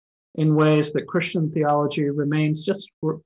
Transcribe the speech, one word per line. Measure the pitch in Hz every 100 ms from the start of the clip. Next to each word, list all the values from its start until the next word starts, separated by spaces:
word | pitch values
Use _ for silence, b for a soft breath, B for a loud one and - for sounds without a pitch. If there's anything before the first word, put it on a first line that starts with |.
| _ _ _ -
in | 156
ways | 151 151 151 147
that | 143 -
Christian | 180 - 185 156
theology | 156 147 147 147 160 143
remains | 147 147 151 151 156
just | - - - -
re-, | 156 156